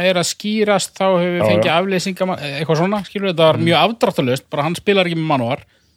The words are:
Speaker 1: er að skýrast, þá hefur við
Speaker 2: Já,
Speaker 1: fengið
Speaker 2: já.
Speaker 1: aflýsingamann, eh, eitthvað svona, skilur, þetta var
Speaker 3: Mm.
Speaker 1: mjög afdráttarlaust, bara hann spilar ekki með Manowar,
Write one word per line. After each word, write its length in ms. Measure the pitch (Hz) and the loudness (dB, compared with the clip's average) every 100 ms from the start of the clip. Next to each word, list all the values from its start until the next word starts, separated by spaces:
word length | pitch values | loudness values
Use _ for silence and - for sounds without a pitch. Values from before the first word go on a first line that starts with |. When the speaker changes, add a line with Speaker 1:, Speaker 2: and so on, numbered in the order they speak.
| 180 | 0
Speaker 1:
er 140 | 180 | 0
að 80 | 170 | -2
skýrast, 640 | - 208 214 208 196 - | -4 -4 0 2 0 -2
þá 120 | - 190 | -2 0
hefur 260 | 180 180 | 2 0
við 80 | 175 | 0
Speaker 2:
Já, 60 | 110 | 2
Speaker 1:
fengið 220 | 104 170 | 2 2
Speaker 2:
já. 40 | 160 | 2
Speaker 1:
aflýsingamann, 600 | 190 185 196 185 185 143 143 | 0 -2 -4 -4 -4 -4 -6
eh, 80 | 139 | -6
eitthvað 220 | 160 156 | -2 0
svona, 180 | 185 208 180 | 0 -2 -6
skilur, 260 | 202 196 | -6 -4
þetta 140 | 165 160 | 2 4
var 80 | 113 | 4
Speaker 3:
Mm. 80 | 165 | 2
Speaker 1:
mjög 160 | 165 | 2
afdráttarlaust, 680 | 180 226 175 170 131 135 - | 2 0 -2 0 0 -2 -4
bara 140 | 147 | -4
hann 120 | 147 175 | -4 -2
spilar 300 | - 196 175 | 0 0 0
ekki 80 | 165 | -2
með 120 | 160 | -2
Manowar, 340 | 139 117 139 - _ _ | 0 -2 -6 -10 _ _